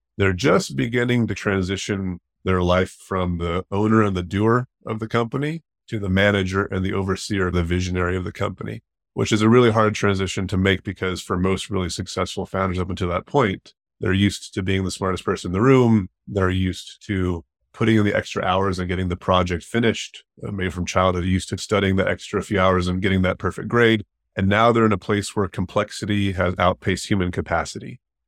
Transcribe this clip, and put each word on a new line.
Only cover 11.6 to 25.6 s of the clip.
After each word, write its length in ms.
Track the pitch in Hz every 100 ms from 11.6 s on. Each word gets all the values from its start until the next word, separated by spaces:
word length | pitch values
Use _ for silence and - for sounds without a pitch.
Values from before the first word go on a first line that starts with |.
| -
really 220 | 95 87
successful 560 | - 92 - 90 - 92
founders 320 | 98 95 90
up 100 | 90
until 200 | 90 90
that 180 | 87 -
point, 480 | 143 110 92 - _ _ -
they're 120 | 98
used 420 | 95 101 - -
to 80 | -
being 220 | 95 95
the 60 | 95
smartest 340 | - 95 95
person 260 | - 92 -
in 20 |
the 80 | 90
room. 480 | 127 131 120 110 90 _ -
They're 240 | 101 92
used 540 | 95 92 87 - - -
to 360 | 98 90 85 - _ _
putting 240 | - 113 110
in 80 |
the 100 | 104
extra 300 | 101 - -
hours 340 | 92 92 98 92
and 100 | 90
getting 200 | 90 92
the 80 | 85
project 480 | - 92 90 87
finished. 600 | - 117 117 110 - - _ - 113
Uh, 60 |
maybe 180 | 101 90
from 160 | 90 90
childhood, 380 | 95 92 90
used 240 | 90 92 -
to 100 | 95
studying 380 | - 101 98 95
the 120 | 92
extra 340 | 95 - 101
few 180 | - 98
hours 280 | 92 92 90
and 140 | 90
getting 200 | 95 95
that 160 | 92 90
perfect 300 | 95 - 107
grade. 360 | 120 117 110 - _ _ -
And 120 | 95
now 240 | 104 117
they're 140 | 117 110
in 60 |
a 60 | 98
place 380 | - 104 101 -
where 120 | 95
complexity 840 | -